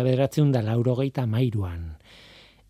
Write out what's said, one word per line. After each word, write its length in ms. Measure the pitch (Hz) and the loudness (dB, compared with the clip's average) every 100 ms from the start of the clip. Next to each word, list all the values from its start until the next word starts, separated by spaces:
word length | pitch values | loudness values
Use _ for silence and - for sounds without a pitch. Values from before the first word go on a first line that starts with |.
| 127 | 4
bederatziehun 480 | 127 135 - 147 | 2 0 2 2
da 80 | 127 | 2
laurogeita 600 | 107 117 120 123 139 135 120 | 0 0 0 0 -2 -2 -2
hamairuan. 560 | 110 127 104 92 85 80 78 - - - - - _ | 0 0 -2 -4 -8 -12 -14 -20 -20 -20 -20 -20 _